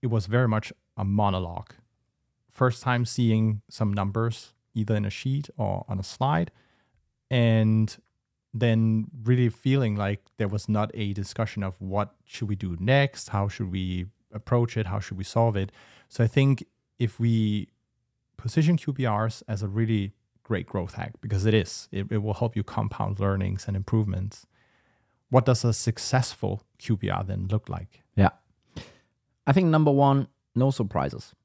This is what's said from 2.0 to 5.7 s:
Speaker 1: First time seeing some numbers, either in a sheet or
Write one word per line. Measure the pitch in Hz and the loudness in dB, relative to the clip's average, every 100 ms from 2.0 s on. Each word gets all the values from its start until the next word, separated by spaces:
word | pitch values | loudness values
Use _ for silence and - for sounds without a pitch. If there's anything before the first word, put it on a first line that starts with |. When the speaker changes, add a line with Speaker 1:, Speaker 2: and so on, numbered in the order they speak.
| _ _ _ _ _ | _ _ _ _ _
Speaker 1:
First | - 127 117 | 0 0 2
time | - 123 120 | -2 0 0
seeing | - 117 110 110 107 _ | 0 2 4 2 0 _
some | - 107 | -4 -2
numbers, | 101 98 104 113 113 - _ _ | 0 -2 -2 -2 -4 -12 _ _
either | 117 104 107 | -6 -2 0
in | 101 | -2
a | |
sheet | - 131 139 143 - | -6 -4 -4 -6 -6
or | 104 | -4